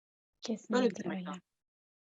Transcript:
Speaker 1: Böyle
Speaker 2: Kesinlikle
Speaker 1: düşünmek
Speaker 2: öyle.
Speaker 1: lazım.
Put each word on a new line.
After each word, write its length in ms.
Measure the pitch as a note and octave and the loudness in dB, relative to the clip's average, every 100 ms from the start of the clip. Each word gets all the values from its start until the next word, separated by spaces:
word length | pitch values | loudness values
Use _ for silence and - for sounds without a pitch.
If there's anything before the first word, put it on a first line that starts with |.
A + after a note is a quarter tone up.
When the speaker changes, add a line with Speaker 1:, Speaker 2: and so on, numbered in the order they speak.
| _ _ _ - - A3 - | _ _ _ -12 -6 -6 0
Speaker 1:
Böyle 180 | B3 B3 | 4 4
Speaker 2:
Kesinlikle 60 | - | 2
Speaker 1:
düşünmek 240 | F3+ F#3 | -6 -4
Speaker 2:
öyle. 80 | F3+ | -6
Speaker 1:
lazım. 140 | F3+ _ _ _ _ _ _ | -10 _ _ _ _ _ _